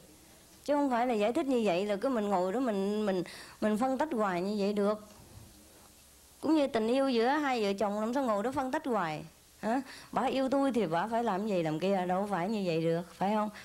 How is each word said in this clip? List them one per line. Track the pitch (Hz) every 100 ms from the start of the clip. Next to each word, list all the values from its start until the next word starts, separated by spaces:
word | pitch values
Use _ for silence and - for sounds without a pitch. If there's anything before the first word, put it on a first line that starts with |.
| - - - - - -
Chứ | -
không | 285 285
phải | 233 254
là |
giải | 220 208
thích | 247 277
như | 247
vậy | 208 170 208
là | 196
cứ | 262
mình | 240 208
ngồi | 190 185
đó | 220
mình, | 254 196 196 208 214
mình, | 185 - - - -
mình | 214 214
phân | 262 262
tích | 311
hoài | 240 202 175
như | 190 214
vậy | 196
được. | 208 202 214 - - - - - - - - - - - - - -
Cũng | 269 320
như | 277
tình | 226 220
yêu | 269 269
giữa | 233 240
hai | 302 285 247
vợ | 202 196
chồng | 208 208
làm | 214
sao | 262
ngồi | 254 202
đó | 226
phân | 277 262
tích | 302 294
hoài. | 214 165 151 160 - - -
Hả? | 208 262 254 - -
Bà | 185
yêu | 247 254 262
tôi | 277 277
thì | 233 180
bà | 170 208
phải | 226
làm | 233 185 214
gì | 185
làm | 160 156
kia, | 185 196 180
đâu | 185 208
phải | 185 180
như | 220 180
vậy | 160
được, | 165 165 175
phải | - 190
không? | 214 214 -